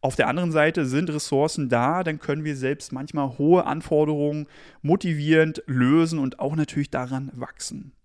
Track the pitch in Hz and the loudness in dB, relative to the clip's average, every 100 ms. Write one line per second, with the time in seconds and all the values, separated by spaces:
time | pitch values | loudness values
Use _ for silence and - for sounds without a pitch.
0 | 135 - - 147 175 156 151 165 139 135 | -2 0 0 2 0 2 2 2 0 0
1 | 175 151 - 139 151 - 139 120 123 170 | -2 -4 -2 0 0 -2 0 2 2 0
2 | 175 151 - 147 151 139 131 147 - 131 | -4 -6 -4 -4 -4 -4 -4 -4 -8 -12
3 | 143 151 139 123 143 180 - 151 - 151 | -8 -4 -4 0 4 4 4 -4 0 2
4 | 151 151 147 151 151 - - - 143 190 | 2 2 0 -2 -8 -14 -20 -10 0 2
5 | 175 156 147 160 160 156 - 127 123 156 | 2 -2 2 4 4 0 -4 2 4 6
6 | 165 165 135 - 139 156 151 - 143 139 | 4 0 -4 -4 -4 -2 -2 -2 -4 -4
7 | 123 131 135 127 120 - - - 143 _ | -4 -6 -8 -12 -14 -12 -12 -12 -14 _